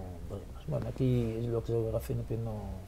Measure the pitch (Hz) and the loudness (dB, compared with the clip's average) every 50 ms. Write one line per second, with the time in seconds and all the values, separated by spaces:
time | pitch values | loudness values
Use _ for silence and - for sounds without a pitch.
0 | 95 92 90 - - - 101 98 - - - - - - 147 123 110 120 123 - | -6 -8 -8 -8 -8 -6 -6 -6 -6 -8 -10 -8 -4 -2 0 0 0 0 2 4
1 | 135 127 123 123 117 113 113 113 120 120 117 113 113 - 113 117 113 113 110 120 | 4 6 6 6 4 2 0 0 0 2 2 2 2 2 2 2 2 2 0 0
2 | - - 127 120 113 - 120 110 113 113 107 107 101 98 95 95 95 | 0 -2 -2 -2 -2 -2 -2 -2 -2 -2 -4 -4 -4 -6 -6 -8 -8